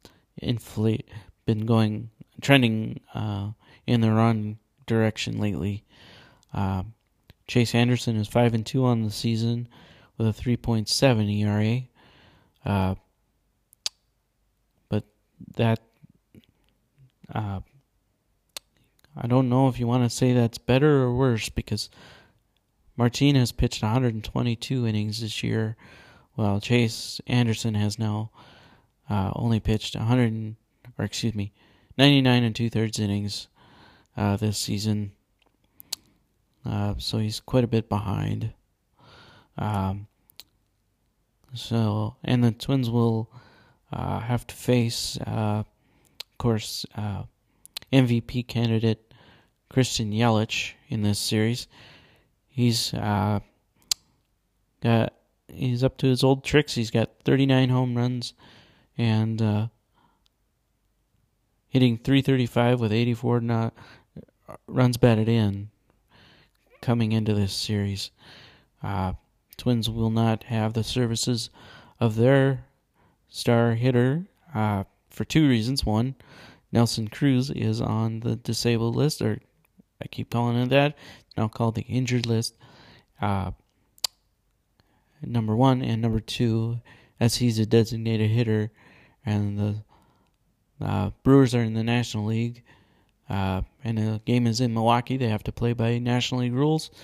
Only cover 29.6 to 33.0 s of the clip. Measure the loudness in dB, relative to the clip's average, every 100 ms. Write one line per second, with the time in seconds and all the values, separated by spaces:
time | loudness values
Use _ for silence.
29.6 | 0 -2 -2 -4 0 2 2 0 -8 -12
30.6 | _ _ -16 -8 -6 -4 -4 -4 -6 _
31.6 | _ _ _ 4 6 6 6 4 2 0
32.6 | -2 0 -2 -2